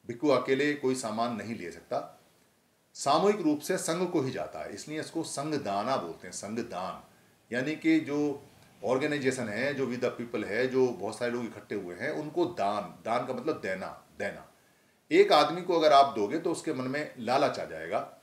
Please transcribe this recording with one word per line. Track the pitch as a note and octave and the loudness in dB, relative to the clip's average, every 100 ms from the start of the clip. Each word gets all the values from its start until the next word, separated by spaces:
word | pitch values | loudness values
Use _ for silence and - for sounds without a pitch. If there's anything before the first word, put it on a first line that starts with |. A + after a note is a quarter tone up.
| - | -10
भिक्षु | A#2 D3+ | 0 4
अकेले | B2 - C3+ D3 | 4 4 2 2
कोई | C#3+ C3 | 2 0
सामान | B2+ A2+ A2 A#2+ A2+ | 0 -2 -2 -2 -2
नहीं | A2+ | -8
ले | A2 F2 | -8 -10
सकता, | D#2+ - B2 - - _ _ _ _ _ _ _ | -12 -6 -6 -6 -18 _ _ _ _ _ _ _
सामूहिक | - C#3 D#3 G3 G#3 | -4 2 4 4 4
रूप | D#3 D3 | 2 0
से | - F#3 | -2 -2
संघ | - E3 F3+ | 0 -2 0
को | E3+ | 0
ही | C3 | 0
जाता | G2 D2+ D#2+ | -4 -6 -8
है, | D2+ | -10
इसलिए | G2+ - D#3 | -10 -10 -8
इसको | C3+ E3 | -6 -6
संघ | - - D3+ | -6 -6 -4
दाना | D3 G2+ G2 A#2 C3 | -4 -2 -2 0 -2
बोलते | F2 D#2+ F2+ | -4 -12 -12
हैं, | |
संघ | - G2 A2+ | -10 -6 -6
दान। | - F2+ F#2 - - _ _ _ _ | -6 -6 -8 -10 -16 _ _ _ _
यानी | A#2+ C#3 D#3 | -4 -4 0
कि | D#3+ D#3+ | 4 2
जो | B2+ D3 D3 C#3 - - - - | 2 -2 -2 -4 -12 -20 -20 -6
ऑर्गेनाइजेशन | G2+ C3 D3+ D3 C3 B2 A2+ | 0 0 2 2 0 0 -4
है, | G#2 C#3 | -2 -2
जो | C3+ B2+ | -2 -4
we | B2 | -2
the | B2 | -2
people | - A#2 A#2 | -4 -6 -6
है, | F#2+ G#2+ B2+ | -2 0 2
जो | B2+ B2+ | 4 2
बहुत | - G#2 G#2+ | 0 -6 -4
सारे | A#2+ | -4
लोग | A#2+ | -2
इकट्ठे | A#2 G#2 - | -6 -10 -8
हुए | G#2+ F2 | -8 -6
हैं, | - C3 | -6 -6
उनको | D#3 D3+ E3 | -4 -4 0
दान, | D#3 - G2 G#2 F#2 - | 0 2 0 0 -4 -10
दान | A2 A#2+ B2+ | -2 -2 -2
का | |
मतलब | A#2+ D#3 D3 | -4 -4 -4
देना, | G2+ F#2 F2 D2 - - | -4 -4 -6 -12 -20 -8
देना। | G2+ E2 - _ _ _ _ _ _ | -8 -8 -18 _ _ _ _ _ _
एक | E3 G#3 | 6 8
आदमी | D#3 D3+ E3+ | 8 6 2
को | F3+ E3 | 0 4
अगर | D#3 | 8
आप | C#3 C#3 | 8 8
दोगे | A2 G2+ D#3 | 4 0 0
तो | F3 | -2
उसके | D#3+ - | -4 -4
मन | C3 B2+ | -4 -4
में | C#3+ D3+ - | -4 -6 -8
लालच | A2+ C3+ C3+ G2 | 0 2 2 0
आ | |
जाएगा। | E2 D#2+ E2 A2 - - | -8 -8 -4 -4 -4 -14